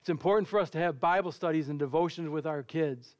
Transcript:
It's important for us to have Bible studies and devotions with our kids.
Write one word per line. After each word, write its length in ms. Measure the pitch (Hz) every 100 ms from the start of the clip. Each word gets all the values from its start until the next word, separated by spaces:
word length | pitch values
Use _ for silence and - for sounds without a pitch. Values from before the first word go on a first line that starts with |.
It's 80 | -
important 400 | 156 180 214 185
for 100 | 202
us 100 | 175
to 60 | 160
have 220 | 170 139
Bible 320 | 170 185 180
studies 380 | - 175 160 139
and 100 | 147
devotions 480 | 143 151 170 170 160
with 180 | 151
our 160 | 156 147
kids. 540 | 131 160 156 123 120